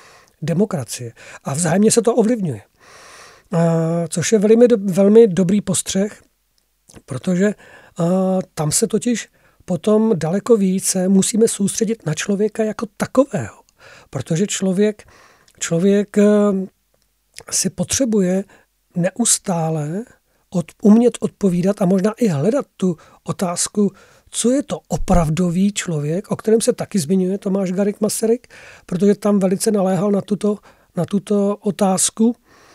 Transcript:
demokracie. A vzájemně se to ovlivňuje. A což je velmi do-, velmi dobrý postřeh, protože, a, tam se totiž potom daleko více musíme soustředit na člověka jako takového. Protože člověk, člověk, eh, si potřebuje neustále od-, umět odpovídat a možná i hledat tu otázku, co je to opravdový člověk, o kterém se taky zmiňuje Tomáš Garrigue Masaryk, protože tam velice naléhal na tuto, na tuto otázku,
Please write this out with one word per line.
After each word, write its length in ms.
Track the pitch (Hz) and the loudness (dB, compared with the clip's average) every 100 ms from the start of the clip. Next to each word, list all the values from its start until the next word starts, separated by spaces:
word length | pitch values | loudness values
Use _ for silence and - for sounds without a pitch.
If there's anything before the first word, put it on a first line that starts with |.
| - - _ _ | -20 -20 _ _
demokracie. 720 | 151 165 214 156 120 - 120 - - - | -4 -2 -2 -4 -8 -12 -14 -16 -20 -14
A 100 | - | -8
vzájemně 360 | 139 170 180 214 | -4 0 2 4
se 120 | - | 2
to 120 | 226 | 2
ovlivňuje. 480 | 226 214 240 180 110 - _ - - - - - - _ | 2 0 0 -2 -6 -12 _ -20 -20 -20 -20 -20 -20 _
A 60 | 170 170 165 160 170 170 | 0 2 2 0 -2 -4
což 240 | - 151 | -4 0
je 60 | 226 | 2
velmi 300 | 202 226 240 | 4 6 6
do-, 80 | 233 | 4
velmi 420 | 196 175 196 214 226 | 0 2 6 6 6
dobrý 340 | 175 180 208 | 4 0 0
postřeh, 640 | - 180 - 190 202 - _ _ _ _ _ _ _ - | 0 -4 -4 -4 -4 -6 _ _ _ _ _ _ _ -20
protože, 500 | - 127 - 180 202 196 - - - - | -14 -8 -4 0 0 -2 -12 -20 -18 -4
a, 60 | 170 185 185 190 185 | 0 0 0 -2 -4
tam 180 | - 151 | -4 -4
se 140 | - 220 | 0 0
totiž 420 | 214 - 233 - _ _ _ - | -2 -2 -4 -6 _ _ _ -8
potom 440 | 175 - 214 220 196 | -4 0 2 2 0
daleko 400 | 156 196 196 226 | -2 -4 2 2
více 520 | 196 190 - 190 185 | 2 0 -2 -2 2
musíme 400 | 196 190 208 220 | 2 2 0 0
soustředit 580 | - 196 - 208 226 - | 0 -4 -2 -4 -4 -6
na 80 | |
člověka 500 | 156 - 202 214 - | -6 -4 -2 -2 -2
jako 220 | 220 208 226 - | -6 -6 -10 -8
takového. 640 | 202 - 285 175 113 - _ _ - - _ | -2 0 0 -2 -8 -12 _ _ -20 -20 _
Protože 360 | 135 - 160 196 | -10 -4 -2 -2
člověk, 640 | - 190 180 208 208 - - _ _ _ _ | -2 -2 0 0 -2 -12 -20 _ _ _ _
člověk, 580 | - 165 196 202 202 - | -4 0 2 2 0 2
eh, 60 | 208 208 208 190 190 - _ _ _ _ _ - - | 4 4 2 0 -6 -12 _ _ _ _ _ -20 -10
si 200 | - 190 | -6 -4
potřebuje 760 | - 175 - 262 214 180 185 196 _ _ _ _ - | -4 -4 -2 0 0 0 -2 -4 _ _ _ _ -4
neustále 1080 | 175 - 226 - - 165 160 160 147 180 240 _ _ _ _ | -4 0 0 0 -2 -2 -2 -2 -4 -6 -8 _ _ _ _
od-, 220 | 180 160 - | -6 -6 0
umět 360 | 214 220 240 - | 4 6 6 0
odpovídat 640 | 202 - 202 175 180 202 | -6 -2 -2 0 0 0
a 40 | 180 | 2
možná 260 | 196 196 | 2 0
i 160 | 214 226 | 0 0
hledat 380 | 147 160 269 - - | 2 0 0 -4 -4
tu 200 | 185 160 - _ | -4 -4 -10 _
otázku, 680 | - 160 180 175 - - 202 - - _ _ | -10 -6 -4 -4 -4 0 0 -2 -14 _ _
co 200 | - 226 | -4 0
je 120 | 269 | 0
to 180 | 277 165 - | -2 -8 -6
opravdový 840 | 269 - 175 156 156 180 170 202 | -4 2 2 2 0 -2 0 -2
člověk, 580 | 202 - 156 147 170 - | -2 -6 -4 -4 -4 -6
o 60 | 190 | -6
kterém 240 | - 226 | 0 2
se 120 | 233 | 2
taky 260 | - - 202 | -4 -4 -4
zmiňuje 400 | 143 190 185 202 | 0 0 0 -2
Tomáš 340 | 202 196 190 | -4 -2 -2
Garrigue 260 | 185 202 202 | -2 -4 -2
Masaryk, 480 | 214 - 220 240 - - - - - | -4 -2 -2 -2 -4 -20 -20 -20 -10
protože 280 | 180 202 | 0 2
tam 240 | 202 208 202 | 2 2 2
velice 320 | 185 185 - | 2 0 0
naléhal 400 | 208 190 185 208 | 0 0 0 0
na 100 | 196 | -2
tuto, 380 | 180 208 208 208 - _ _ - | -2 -2 -2 -4 -8 _ _ -8
na 80 | |
tuto 520 | 165 202 - 202 101 101 | -4 -4 -2 0 0 -2
otázku, 800 | - - 196 185 - - 220 233 _ _ _ | -4 -2 0 0 -2 0 0 0 _ _ _